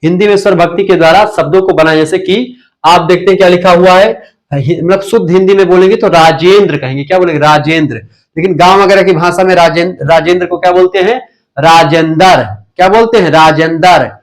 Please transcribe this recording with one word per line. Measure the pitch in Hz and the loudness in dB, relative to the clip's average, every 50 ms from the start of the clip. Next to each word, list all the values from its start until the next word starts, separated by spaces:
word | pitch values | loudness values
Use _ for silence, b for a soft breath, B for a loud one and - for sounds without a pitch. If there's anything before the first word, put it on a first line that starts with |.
| - | -2
हिंदी | 156 175 180 202 | -2 -2 0 0
में | 208 208 | 0 0
स्वर | 196 196 208 196 | 0 0 0 0
भक्ति | 170 170 170 170 - 196 | 0 0 -2 -2 -4 -2
के | 190 190 | -2 0
द्वारा | 170 165 160 165 190 214 | 2 2 2 2 2 0
शब्दों | 208 - - 170 143 151 190 | 0 -2 -4 -4 0 0 -2
को | 190 190 180 | 0 0 0
बनाया, | 151 160 156 160 | 0 0 0 2
जैसे | 156 160 151 180 | 0 -2 -2 -4
कि | 185 185 - 180 214 254 247 B B B B B B _ | -6 -4 -2 -4 -4 -4 -6 B B B B B B _
आप | 156 170 180 | 0 0 2
देखते | 165 160 180 175 180 | 2 0 -2 0 0
हैं | 190 190 | -2 0
क्या | 180 190 | 2 2
लिखा | 180 180 180 180 190 | 0 0 0 0 0
हुआ | 180 175 180 185 | 2 2 2 4
है, | 180 185 196 220 226 - B B B B _ _ - | 4 4 2 0 -2 -8 B B B B _ _ -8
हि-, | 143 131 123 175 165 151 | -6 -4 -4 -4 -4 -2
मतलब | 170 190 190 | -2 -2 -2
शुद्ध | 196 - - 233 190 165 | -4 -2 -2 -2 -2 0
हिंदी | 175 185 190 185 196 | 0 0 2 2 2
में | 196 196 175 | 2 2 2
बोलेंगे | 175 185 185 190 208 | 2 2 2 2 0
तो | 220 - | 0 -2
राजेंद्र | 202 170 170 160 160 160 143 156 180 190 208 202 190 - | 0 2 2 2 2 0 0 0 2 2 2 2 0 -2
कहेंगे, | 196 - 127 131 139 139 | -4 -6 -8 -8 -8 -6
क्या | 143 185 185 | -2 -2 0
बोलेंगे? | 180 180 165 147 | 0 0 -2 -2
राजेंद्र। | 139 151 151 151 147 147 160 165 156 139 - 113 107 - _ _ _ _ _ | 0 0 0 0 0 -2 -2 -2 -2 -4 -6 -8 -14 -18 _ _ _ _ _
लेकिन | 160 160 190 185 | -6 -4 -4 -2
गांव | 147 170 180 190 196 | 0 2 2 2 2
वगैरह | 202 185 202 196 190 | 2 2 2 0 2
की | 185 | 0
भाषा | 185 156 170 175 165 170 190 | 0 -2 -2 -4 -2 -2 -2
में | 185 185 | 0 2
राजेंद्र, | 175 170 165 160 165 170 185 180 - - | 2 2 0 0 -2 -4 -4 -6 -8 -4
राजेंद्र | 139 165 165 156 160 180 180 180 | 0 0 0 0 0 -2 -2 -2
को | 175 180 | -6 -8
क्या | 170 175 180 | -4 -2 0
बोलते | 180 180 185 180 185 202 | 2 2 0 0 0 -2
हैं? | 185 190 233 254 254 b b b b b _ - | -2 -2 -2 -4 -6 b b b b b _ -4
राजेंदर। | 139 165 165 165 165 156 147 165 160 160 160 156 185 185 180 156 123 104 - - - _ _ | 0 2 2 2 2 2 0 -2 -2 -2 0 0 2 2 2 2 0 -4 -10 -16 -18 _ _
क्या | _ 180 190 | _ 0 2
बोलते | 190 220 240 226 - | 2 2 0 2 0
हैं? | 220 190 165 | 0 0 2
राजेंदर। | 143 160 156 160 156 151 160 160 165 165 156 185 180 160 135 110 101 - | 2 2 2 2 2 0 -2 -2 -2 0 2 2 2 2 0 -2 -8 -16